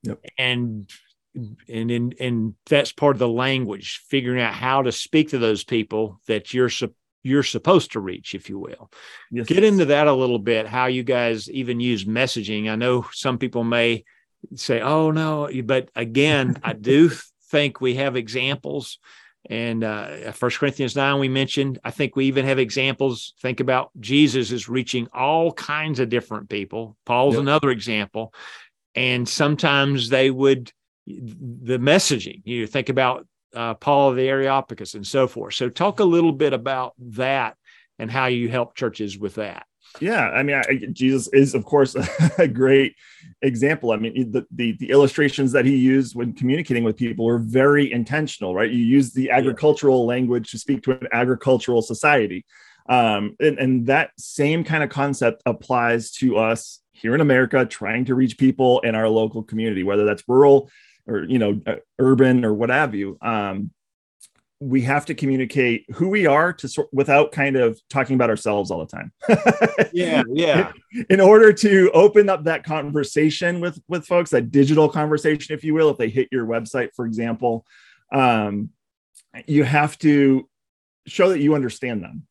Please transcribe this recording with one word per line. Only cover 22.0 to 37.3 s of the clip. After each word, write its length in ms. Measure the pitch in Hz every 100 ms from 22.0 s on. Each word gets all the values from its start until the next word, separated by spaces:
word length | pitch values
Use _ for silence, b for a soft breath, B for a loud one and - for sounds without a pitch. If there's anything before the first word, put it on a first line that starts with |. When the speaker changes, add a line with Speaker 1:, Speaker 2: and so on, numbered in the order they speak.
| 135 -
Speaker 2:
we 100 | 135
even 200 | 135 135
have 140 | 135
examples. 760 | 127 135 135 127 135 120 - _
Think 180 | 131 123
about 280 | 131 127 131 -
Jesus 520 | 107 139 151 127 110
is 160 | 120 104
reaching 400 | 127 123 127 117
all 400 | - 131 160 170
kinds 460 | 151 - 151 156 131
of 100 | 123
different 400 | 120 - 107 104
people. 480 | 107 98 110 113 - -
Paul's 300 | 123 135 123
Speaker 1:
Yep. 60 |
Speaker 2:
another 280 | 139 151 143
example. 640 | 123 107 107 101 107 113 B B B B _ _ -
And 320 | 127 123 123
sometimes 840 | - 147 147 160 139 139 139 117
they 200 | 131 135
would, 420 | 127 135 135 120 _ _ _ -
the 720 | - 120 - 131 120 120 127
messaging, 640 | 127 175 - 135 92 -
you 240 | - 120 107
think 220 | 135 127
about, 380 | 131 127 123 - _ _ 117
uh, 200 | 117 113
Paul 340 | - 143 139
of 80 | 127
the 100 | 131
Areopagus 680 | 135 135 135 131 113 107
and 140 | 110 101
so 180 | 135 127
forth. 280 | 120 104
So 160 | - 123
talk 320 | 123 185 202
a 40 | 196
little 280 | 170 170
bit 200 | 139 147
about 400 | 131 123 131 127 _
that 560 | 123 107 127